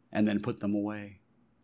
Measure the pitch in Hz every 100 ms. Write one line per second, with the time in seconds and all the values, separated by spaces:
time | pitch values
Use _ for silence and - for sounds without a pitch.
0 | _ - 107 101 120 110 101 104 104 104
1 | 104 101 _ _ _ _